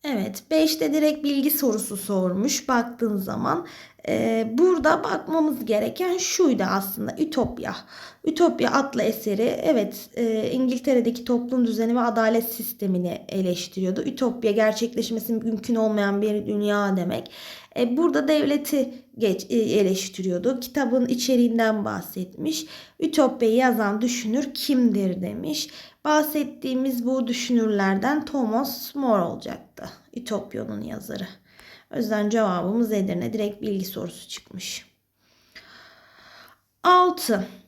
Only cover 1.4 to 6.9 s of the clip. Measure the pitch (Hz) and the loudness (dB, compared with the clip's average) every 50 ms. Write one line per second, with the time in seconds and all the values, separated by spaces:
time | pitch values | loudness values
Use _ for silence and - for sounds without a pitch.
1.4 | 269 294 - - 285 254 208 214 - - 202 196 - - 202 190 185 180 180 190 | 2 2 0 2 2 2 0 0 -2 -6 -8 -10 -6 -2 0 0 0 0 0 0
2.4 | 208 294 - - - - 254 240 233 240 - - 233 220 208 196 190 - - - | 0 0 -2 -2 0 0 0 0 0 -2 -4 -2 -2 -2 0 -2 -4 -4 -4 -2
3.4 | - - 302 349 330 - - - - - _ - - - - 220 226 226 226 226 | -2 0 -2 -2 -4 -8 -14 -20 -20 -20 _ -10 -4 -2 0 0 2 2 0 0
4.4 | 226 226 226 254 339 370 359 320 254 302 339 330 - - - - - 277 311 320 | -2 0 2 4 4 6 4 4 4 2 2 2 0 -2 -4 -4 -4 -2 0 2
5.4 | 311 302 262 240 214 214 214 208 214 233 233 - 359 370 349 370 - - - - | 2 2 0 -2 -2 0 0 0 0 -2 -2 -4 -2 -2 -2 -2 -2 -4 2 4
6.4 | 370 294 247 196 190 185 190 196 190 190 | 4 4 4 2 2 0 0 -2 -2 -4